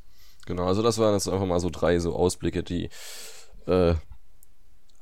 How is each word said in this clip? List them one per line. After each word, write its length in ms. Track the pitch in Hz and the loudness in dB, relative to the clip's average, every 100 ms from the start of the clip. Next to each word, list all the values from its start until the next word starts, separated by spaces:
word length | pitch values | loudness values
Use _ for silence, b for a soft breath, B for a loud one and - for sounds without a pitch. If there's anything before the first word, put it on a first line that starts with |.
| - b b b - | -12 b b b -6
Genau, 200 | 90 90 | 0 2
also 160 | 98 | 4
das 160 | 117 107 | 4 4
waren 160 | 107 | 4
jetzt 120 | 101 90 | 4 2
einfach 200 | 95 95 | 0 2
mal 120 | 87 | 2
so 100 | 87 | 0
drei 280 | 80 80 87 | 2 4 4
so 160 | 85 | 2
Ausblicke, 480 | - 90 - 85 87 | 2 2 2 -2 -2
die, 280 | 80 87 82 B B B B B B - - | -2 -2 -4 B B B B B B -8 2
äh, 280 | 92 87 82 - - - - - - - - - - | 4 6 4 -2 -10 -12 -12 -14 -14 -14 -14 -14 -14